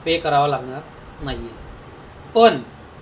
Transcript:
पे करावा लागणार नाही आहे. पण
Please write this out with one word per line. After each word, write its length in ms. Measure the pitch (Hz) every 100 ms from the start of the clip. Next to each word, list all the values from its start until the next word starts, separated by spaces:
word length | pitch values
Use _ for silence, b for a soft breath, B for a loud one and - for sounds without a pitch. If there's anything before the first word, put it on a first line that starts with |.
| 160
पे 120 | 170
करावा 300 | 156 143 147
लागणार 320 | 131 127 135 - - - -
नाही 140 | 143 117
आहे. 120 | 117 - - - - - - - -
पण 300 | 233 226 147 117 - - -